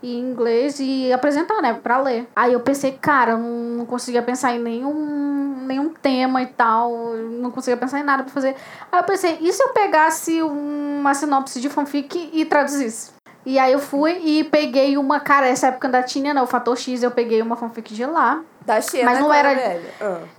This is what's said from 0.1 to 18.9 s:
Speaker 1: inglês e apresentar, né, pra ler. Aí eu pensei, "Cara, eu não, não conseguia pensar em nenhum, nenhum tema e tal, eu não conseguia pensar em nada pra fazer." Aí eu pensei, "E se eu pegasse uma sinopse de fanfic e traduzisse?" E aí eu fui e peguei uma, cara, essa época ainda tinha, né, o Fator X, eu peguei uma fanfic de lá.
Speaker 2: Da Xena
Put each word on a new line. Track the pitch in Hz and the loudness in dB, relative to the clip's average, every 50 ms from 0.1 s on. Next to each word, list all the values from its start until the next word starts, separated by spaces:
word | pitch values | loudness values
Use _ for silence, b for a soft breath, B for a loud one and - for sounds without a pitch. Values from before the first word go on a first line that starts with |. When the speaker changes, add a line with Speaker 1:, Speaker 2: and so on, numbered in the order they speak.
| 240 240 | -8 -6
Speaker 1:
inglês | 247 254 254 233 240 233 233 233 254 294 277 285 | -6 -6 -2 -2 0 2 2 2 2 0 -2 -4
e | 269 262 269 262 262 254 | -4 -2 -2 0 0 0
apresentar, | 247 247 254 294 285 285 330 - 427 440 | 0 2 2 2 2 0 0 0 0 0
né, | 330 247 226 | 2 0 0
pra | - - 233 240 254 | -2 -2 0 0 2
ler. | 269 277 247 226 247 - _ | 2 2 0 -2 -4 -4 _
Aí | - 233 247 247 | 2 4 4 4
eu | 240 | 2
pensei, | 240 269 277 277 - 269 269 269 | 2 0 0 2 0 -4 -4 -2
"Cara, | - 302 294 269 247 226 | 0 2 4 4 6 4
eu | 226 226 | 4 2
não, | 233 240 233 233 233 240 233 233 | 0 -4 -6 -6 -6 -4 -4 -6
não | 240 | -6
conseguia | 226 247 247 240 - 240 240 | -4 -6 -6 -6 0 0 0
pensar | 233 240 247 254 - 254 240 | 0 0 -2 0 0 0 0
em | 240 | 0
nenhum, | 240 233 233 233 254 277 302 302 302 294 294 285 285 285 285 277 277 277 277 254 262 262 | -2 -4 -4 -4 -4 -4 -4 -4 -4 -4 -4 -2 -2 -2 -2 -2 -2 -4 -4 -6 -6 -6
nenhum | 262 269 285 320 320 | -4 -2 -2 -4 -4
tema | - - 277 262 254 254 262 262 254 | -2 -2 0 0 2 0 0 0 -2
e | 254 254 | -2 -4
tal, | - - 240 226 220 226 240 240 233 233 233 233 226 | 0 2 2 4 4 2 2 0 -2 -4 -6 -6 -6
eu | 220 226 226 | -6 -8 -8
não | 226 240 247 247 | -6 -6 -6 -6
conseguia | 240 254 254 262 247 240 | -6 -6 -2 -2 -2 -2
pensar | 247 262 277 277 | -2 -4 -4 -4
em | 294 | 0
nada | 285 277 269 262 | 0 0 0 0
pra | 269 | -4
fazer." | - 285 262 269 269 B B B B B B B | -4 -2 -2 -2 -2 B B B B B B B
Aí | - 359 | 0 0
eu | 349 | 2
pensei, | 349 392 359 - 349 320 320 | 2 0 0 0 0 -2 0
"E | 320 339 | 0 0
se | 370 - | 2 2
eu | 539 523 | 2 2
pegasse | - - 415 381 302 311 311 - - - - - 330 330 | 2 2 2 4 4 4 4 4 2 0 -2 -2 0 0
uma | 320 311 285 285 294 294 294 294 294 285 285 285 285 277 277 | 0 -2 -2 -4 -6 -6 -6 -6 -4 -4 -4 0 0 0 0
sinopse | 277 302 302 285 269 269 269 - 262 | 0 0 0 0 0 0 -2 -8 -6
de | 233 285 | -6 -4
fanfic | 285 302 285 277 - 285 277 285 - 349 339 294 | -2 -2 -4 -2 -4 -6 -6 -4 -8 -8 -8 -4
e | 320 320 320 | -2 -2 0
traduzisse?" | 311 381 294 262 - 285 285 277 220 220 - - - - _ _ B B B _ | 2 2 2 2 2 0 -2 -2 -4 -4 -8 -14 -16 -18 _ _ B B B _
E | 262 262 269 | -2 2 4
aí | 262 262 | 4 6
eu | 254 277 | 4 2
fui | 277 - - 277 294 311 349 370 339 | 2 -2 0 2 2 2 0 0 0
e | 311 302 311 311 | 2 2 2 2
peguei | 302 - 302 302 269 233 269 269 285 277 285 | 4 2 2 2 2 2 2 2 4 2 0
uma, | 285 269 294 285 | 2 0 0 0
cara, | 285 - 285 277 269 254 | 2 2 4 4 6 4
essa | 247 269 - 269 | 2 4 2 2
época | 254 254 - 269 | 2 2 -2 2
ainda | 254 254 254 | 2 2 0
tinha, | 254 - 285 269 285 294 | 0 -4 -4 -2 0 0
né, | 277 | 0
o | 254 | 0
Fator | 247 - 240 240 233 240 | 0 0 -2 0 0 -2
X, | 247 - - 254 247 | -2 -2 -6 -4 -2
eu | 240 240 | -2 0
peguei | 240 - 233 233 226 220 | 0 0 -2 0 0 0
uma | 220 226 226 | 0 0 -4
fanfic | 233 233 226 226 233 220 - 214 | -6 -6 -10 -10 -12 -14 -12 -8
de | 214 240 | -8 -6
lá. | 269 320 330 269 233 269 320 320 - - - - | -2 0 2 2 2 2 -2 -4 -12 -20 -16 -4
Speaker 2:
Da | - - 220 | 0 0 0
Xena | - - | 0 -2